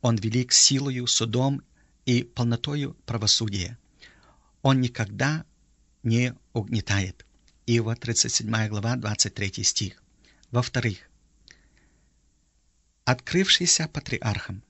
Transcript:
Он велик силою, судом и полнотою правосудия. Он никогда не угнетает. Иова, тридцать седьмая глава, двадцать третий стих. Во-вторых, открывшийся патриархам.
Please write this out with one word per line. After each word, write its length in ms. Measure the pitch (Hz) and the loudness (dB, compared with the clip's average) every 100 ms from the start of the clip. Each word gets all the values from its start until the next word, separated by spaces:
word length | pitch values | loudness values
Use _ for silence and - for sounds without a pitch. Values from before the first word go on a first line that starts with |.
Он 140 | 123 113 | 2 2
велик 360 | 110 117 123 | 0 0 2
силою, 560 | - - 135 139 127 120 | 4 6 4 -2 -4 -2
судом 540 | - 110 117 135 139 - _ _ _ - | 0 0 2 0 0 -8 _ _ _ 0
и 180 | 120 | 2
полнотою 720 | - - 120 117 - 147 139 - - | 0 -2 0 0 -2 -4 -4 -8 -8
правосудия. 720 | 117 104 - 113 101 87 120 _ _ - _ _ _ _ _ | -4 0 2 0 -4 -6 -8 _ _ -20 _ _ _ _ _
Он 200 | 139 135 | 2 4
никогда 640 | 123 120 107 101 135 156 - _ _ _ _ _ | 2 -2 -6 -2 -2 -2 -8 _ _ _ _ _
не 320 | 113 113 123 - _ | 0 2 2 -4 _
угнетает. 720 | 120 104 113 - 101 92 - - _ _ _ - | -6 -2 -4 0 0 0 -8 -20 _ _ _ 0
Иова, 300 | 117 110 117 | 2 2 -4
тридцать 380 | 117 113 - | -2 0 0
седьмая 360 | - 110 110 107 | -2 -2 -2 0
глава, 260 | 104 107 127 | -2 -2 -2
двадцать 400 | 107 107 104 - | -4 -2 -2 -2
третий 280 | 101 - | -6 -2
стих. 380 | 104 - 98 - _ _ _ _ _ | -2 -2 -4 -8 _ _ _ _ _
Во-вторых, 460 | 120 123 131 117 98 - _ _ _ - - _ _ _ _ _ _ _ _ _ _ _ _ _ _ - | -2 0 -2 -2 -4 -12 _ _ _ -20 -20 _ _ _ _ _ _ _ _ _ _ _ _ _ _ -2
открывшийся 840 | 127 - 170 190 - 175 - 156 | -2 0 0 2 2 4 0 0
патриархам. 760 | - - - - 98 - 95 - | -8 -6 -4 -2 -4 -6 -12 -14